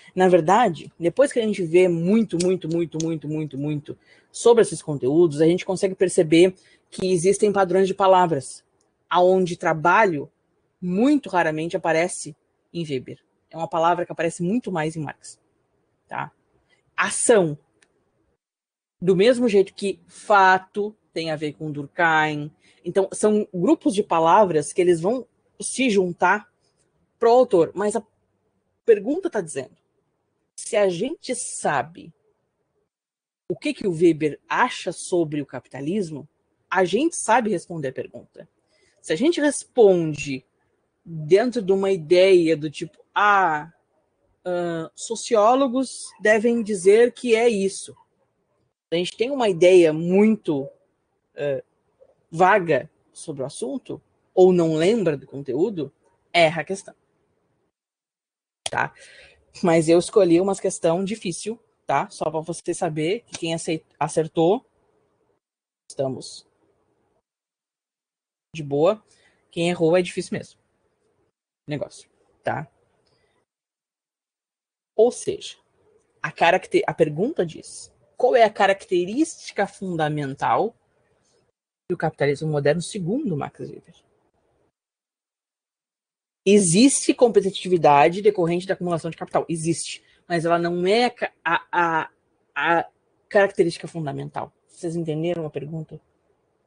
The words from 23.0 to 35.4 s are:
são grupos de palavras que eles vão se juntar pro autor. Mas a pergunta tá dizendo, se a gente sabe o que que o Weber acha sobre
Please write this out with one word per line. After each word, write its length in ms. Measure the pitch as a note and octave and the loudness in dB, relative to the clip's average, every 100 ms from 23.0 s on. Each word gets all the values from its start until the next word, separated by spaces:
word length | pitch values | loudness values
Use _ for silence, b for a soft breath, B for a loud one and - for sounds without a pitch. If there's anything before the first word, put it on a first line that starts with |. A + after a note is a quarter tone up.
| F#3+ | -2
são 360 | - A3 G#3+ G#3 | 0 2 2 -2
grupos 420 | F#3 F#3 D#4+ D4+ G3 | -2 0 2 0 -2
de 80 | |
palavras 680 | G#3 E3 E3 F#3+ G3+ D#3 D3 | -2 2 4 6 4 2 -2
que 80 | - | 0
eles 200 | F3+ E3+ | 2 2
vão 240 | F3 B3+ A#3 _ _ _ | 0 -4 -8 _ _ _
se 300 | - - C4 | -12 -2 0
juntar 640 | G3+ F#3 F3 F3+ G#3 - _ _ _ _ _ _ _ | 0 -2 0 0 0 -4 _ _ _ _ _ _ _
pro 140 | A#3 | 4
autor. 400 | B3 B3 F#3 D#3 | 4 4 2 2
Mas 220 | F3 G#3 A3 | 0 -4 -4
a 100 | - _ _ _ _ _ _ _ - | -8 _ _ _ _ _ _ _ 2
pergunta 440 | G#3 G3 D#4+ F4 | 2 2 -4 -4
tá 120 | A3 | -6
dizendo, 340 | E3 C#3 - _ _ _ _ _ _ _ _ - | -8 -10 -12 _ _ _ _ _ _ _ _ -18
se 200 | - A3 | -6 0
a 140 | G3 | 0
gente 440 | E3+ B3+ E4+ - B3+ | 0 -6 -8 -10 -10
sabe 800 | - - F#3+ C#3+ D3+ E3+ - _ _ _ _ _ _ _ _ _ _ _ _ _ _ | -8 -6 -4 -4 -6 -12 -20 _ _ _ _ _ _ _ _ _ _ _ _ _ _
o 60 | E3+ | -6
que 180 | D4 | -6
que 140 | C4+ G#3 | -4 -4
o 40 | |
Weber 480 | D#3+ F3 D#3 D3+ C#3 _ | 2 2 2 -2 -4 _
acha 440 | D#3 B3 - - | -2 -2 -2 -10
sobre 500 | - - F3+ D#3+ D3+ | -10 -4 -2 -2 -4